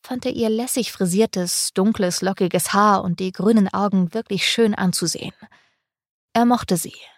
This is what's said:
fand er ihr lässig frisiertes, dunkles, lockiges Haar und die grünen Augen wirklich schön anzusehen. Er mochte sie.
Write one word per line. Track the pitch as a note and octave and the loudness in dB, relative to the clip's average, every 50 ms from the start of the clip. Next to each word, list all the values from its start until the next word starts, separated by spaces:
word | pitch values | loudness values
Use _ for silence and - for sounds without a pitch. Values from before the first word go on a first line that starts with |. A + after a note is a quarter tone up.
fand | - - B3+ B3 - | -10 -10 -10 -6 -6
er | B3+ | -6
ihr | B3 A3+ A#3 A3 | -2 0 0 0
lässig | A3 A3 A#3+ B3+ - C4+ G#3+ - - | 0 -2 -2 -2 -2 -4 -4 -4 -4
frisiertes, | - G3 F3 F3 G3 A3 - - F#3+ F3+ F3 - - - - _ | -2 -2 0 2 2 2 2 0 -4 -4 -4 -4 -4 -4 -4 _
dunkles, | - F#3+ G#3+ A3+ - G3 F3+ E3+ - | 0 0 0 2 0 0 -2 -2 -2
lockiges | F#3 F#3+ G3 - F#3+ E3+ - F3+ - - | -4 -4 -2 0 -2 0 0 -2 -2 0
Haar | - G3+ G#3 G#3+ G3+ F#3 - | 2 4 4 4 4 2 0
und | F#3 E3+ - | -2 -4 -4
die | F#3 F#3 F#3 | -6 -8 -6
grünen | - F3+ G#3+ A#3 A3 G3 | -2 2 4 4 4 4
Augen | F#3+ - F#3+ G3+ G3+ G3 F#3 F3+ E3 - | 2 0 -2 -2 2 2 2 0 0 -2
wirklich | A3+ A3+ _ G3 F3+ - - | -6 -6 _ -4 -2 -2 -2
schön | - - A#3 G#3+ G#3 | 2 2 2 2 2
anzusehen. | - F#3+ F3+ - - F3+ D#3+ - - - F#3 - _ - - _ _ _ _ _ _ _ _ _ _ _ _ _ _ _ _ _ | 0 0 0 0 0 -4 -4 -4 -6 -10 -12 -14 _ -20 -20 _ _ _ _ _ _ _ _ _ _ _ _ _ _ _ _ _
Er | A3+ A#3+ | 2 4
mochte | A#3+ B3 A#3 - - F#3+ | 4 2 2 0 -2 -2
sie. | E3 - C#3 - - - - _ | -2 -2 -8 -12 -18 -20 -20 _